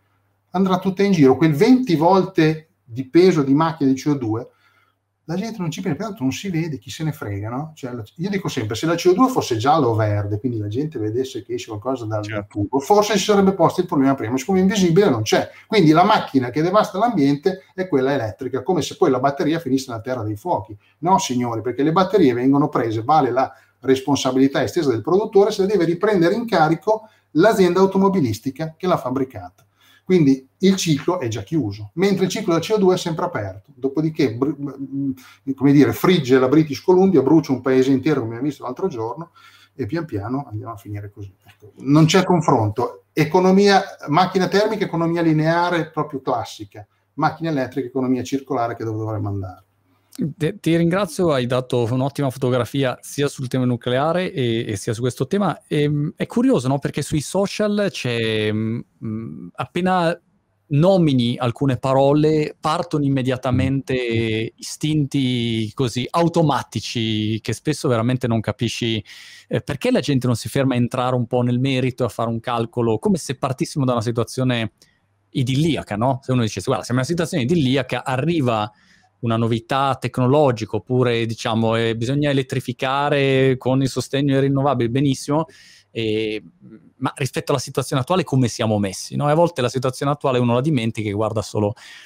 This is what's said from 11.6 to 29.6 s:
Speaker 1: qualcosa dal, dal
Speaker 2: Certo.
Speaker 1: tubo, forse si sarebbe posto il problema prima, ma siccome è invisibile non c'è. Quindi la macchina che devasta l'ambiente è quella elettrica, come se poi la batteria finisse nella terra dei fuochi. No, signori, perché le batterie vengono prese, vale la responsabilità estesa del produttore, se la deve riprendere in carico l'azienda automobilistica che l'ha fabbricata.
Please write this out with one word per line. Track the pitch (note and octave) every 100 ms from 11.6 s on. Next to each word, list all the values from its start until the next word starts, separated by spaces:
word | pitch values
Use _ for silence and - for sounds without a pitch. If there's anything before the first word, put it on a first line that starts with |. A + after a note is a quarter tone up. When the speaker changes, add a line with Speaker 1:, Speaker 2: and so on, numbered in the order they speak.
| -
Speaker 1:
qualcosa | G#2 B2+ C3 A2
dal, | G#2+
dal | G#2
Speaker 2:
Certo. | G#2+ G2+
Speaker 1:
tubo, | G#2+ G2+ C#3
forse | - G#3 G3+ G#3
si | -
sarebbe | G3 F#3+
posto | F#3+ D#3+ -
il | E3+
problema | D3+ C3+ C3+
prima, | A2
ma | C3
siccome | - F#3+
è |
invisibile | F#3+ G3+ F3+ E3 G3+
non | A#2
c'è. | A2 F3+ - - -
Quindi | G#3+ D#3
la | D#3+ F#3+
macchina | G#3 - C3+ B2
che | D3
devasta | E3+ G#3 - F#3
l'ambiente | A#3+ G3 C#3 C#3+ F#3+ F#3 - -
è | F#3
quella | C3+ C3
elettrica, | C#3+ A2 - B2 A#2+
come | - F3
se | - -
poi | E3
la | B2
batteria | C#3 C#3 D3+ D#3+
finisse | C3 C3 C3
nella | A2+
terra | B2+ B2+
dei | G#2+ G#2
fuochi. | F3+ D3 G#2 G#2+ _ _
No, | E3+ F#3+
signori, | - B2 B2 A2+
perché | B2+ A#2
le | D3
batterie | E3 F#3+ G#3 C#3+
vengono | A#2+ C3 C#3+ D3
prese, | C#3+ A#2 A2
vale | A2+ - C3
la | B2 - - _ _
responsabilità | B2+ C3 - C3+ C3+ C3 C3+ C#3
estesa | B2+ F3 D3
del | A2+
produttore, | B2+ F#3 A3 G3 G#3+
se | G3
la | F#3+
deve | G#3
riprendere | E3 E3+ G#3 G3+ E3 A3+
in | A#3+
carico | F#3 D#3 E3 - G#3+ - _ _
l'azienda | D3+ G#3 G#3+ F3+ F3+
automobilistica | F#3+ F#3+ G3 F#3 B2 G#2+ C3+ C3+ D#3+ -
che | F#3+
l'ha | D#3
fabbricata. | B2+ C3 C3 G2+ - _